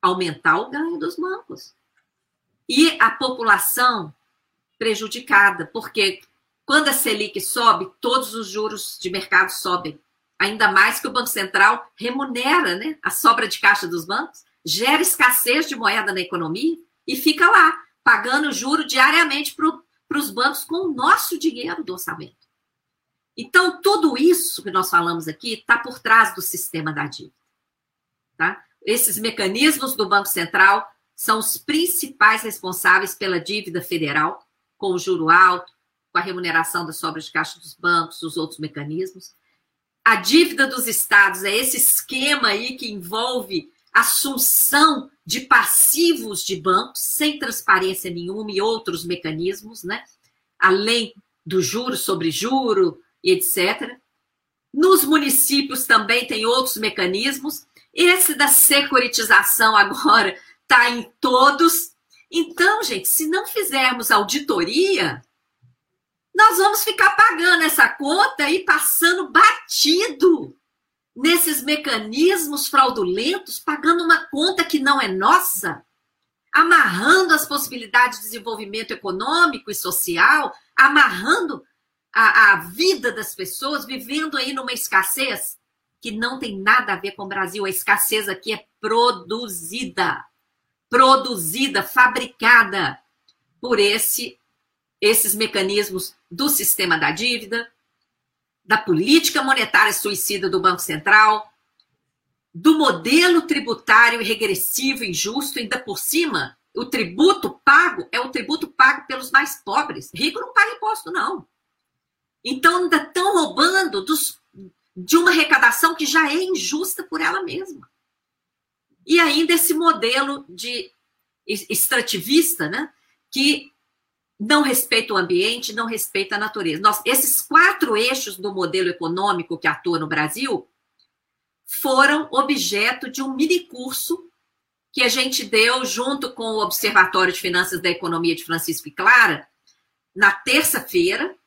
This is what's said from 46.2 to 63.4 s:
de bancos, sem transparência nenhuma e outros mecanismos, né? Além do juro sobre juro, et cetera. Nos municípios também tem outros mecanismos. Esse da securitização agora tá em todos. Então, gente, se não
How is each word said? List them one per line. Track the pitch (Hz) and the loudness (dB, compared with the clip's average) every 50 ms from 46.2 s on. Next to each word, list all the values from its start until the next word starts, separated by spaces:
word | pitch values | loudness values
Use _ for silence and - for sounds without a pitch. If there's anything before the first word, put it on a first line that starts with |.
| 220 220 202 - - | -2 -8 -8 -8 -6
de | - 196 165 | -6 -6 -4
bancos, | 151 190 185 - 233 - - - | -2 0 0 0 0 -4 -8 -8
sem | - - - - 302 302 294 294 | -6 -6 -4 -2 -2 -2 -2 -4
transparência | 285 269 233 - - - - 185 185 190 190 185 - 190 | -8 -8 -8 -8 0 0 0 2 2 -2 -4 -6 -8 -10
nenhuma | 175 170 170 175 190 214 220 214 | -10 -8 -8 -8 -8 -8 -10 -6
e | 202 190 | -4 -2
outros | 202 220 226 220 220 - 170 165 165 | 0 0 -2 -2 -4 -8 -8 -8 -6
mecanismos, | 170 180 175 - 156 156 156 170 185 196 196 208 214 233 - - | -6 -8 -6 -6 -8 -6 -4 -4 -6 -6 -6 -12 -20 -20 -16 -10
né? | 175 208 226 - _ _ _ _ _ _ _ _ _ _ _ | -10 -10 -10 -10 _ _ _ _ _ _ _ _ _ _ _
Além | - 190 185 196 208 220 233 233 226 - - - _ _ _ _ _ | 2 2 2 2 2 0 0 0 -2 -4 -10 -18 _ _ _ _ _
do | 165 175 185 | -4 -2 -2
juro | 175 131 - 220 247 254 254 | -2 0 -2 -4 -6 -6 -6
sobre | - - - 190 170 165 165 | -6 -4 -4 -4 -2 -2 -4
juro, | 151 - 190 233 262 269 262 240 214 196 185 170 151 - _ _ _ _ _ | -4 -2 -4 -2 -2 0 0 0 2 2 2 2 0 -6 _ _ _ _ _
et | 180 185 185 - | 0 2 2 2
cetera. | - - 196 180 190 214 - - - 247 _ _ _ _ _ _ _ _ _ _ _ _ _ _ _ _ | -2 -2 0 0 -2 -2 -4 -6 -12 -12 _ _ _ _ _ _ _ _ _ _ _ _ _ _ _ _
Nos | 269 311 370 381 349 285 | 2 4 6 6 6 4
municípios | 277 311 311 285 277 - - - - 277 277 277 - 285 254 - | 4 2 2 2 2 0 2 2 2 2 0 -2 -2 -4 -6 0
também | - 240 220 220 202 233 247 240 | 2 2 2 2 2 -2 -2 -2
tem | - 226 214 220 | -4 -6 -4 0
outros | 226 240 254 254 254 - 220 | 0 0 0 0 -2 -4 -4
mecanismos. | 214 208 196 - 190 180 185 196 233 269 277 277 262 302 302 - _ _ _ _ _ _ _ | -4 -6 -2 -2 -2 -2 -2 -2 -2 -4 -4 -4 -8 -10 -10 -10 _ _ _ _ _ _ _
Esse | - 339 349 359 370 - - 302 | 2 4 4 4 4 2 0 2
da | 254 285 285 | 0 2 4
securitização | 285 - - - 285 277 277 - 277 262 - - - - 226 220 220 - - - - - 226 220 214 208 | 4 4 4 4 4 2 0 2 0 0 0 0 -2 -4 0 4 4 4 4 2 0 2 2 4 6 4
agora | 202 196 202 - - - 208 226 208 196 180 - - _ _ _ _ _ | 4 2 0 -2 2 4 4 4 4 2 -2 -6 -16 _ _ _ _ _
tá | 277 247 240 247 | 4 4 4 4
em | 240 240 226 - _ _ | 0 -4 -8 -12 _ _
todos. | - 262 247 254 262 277 285 - 330 330 330 - - - _ _ _ _ _ _ _ _ | -2 2 4 6 6 6 6 6 2 2 2 0 -4 -6 _ _ _ _ _ _ _ _
Então, | - 330 320 - - - 349 381 427 440 440 | -4 -4 -4 -4 -2 0 2 2 2 2 -2
gente, | - - 381 - - | -4 -6 -4 -2 -2
se | - - 320 302 | -2 0 0 0
não | 330 381 | -2 -2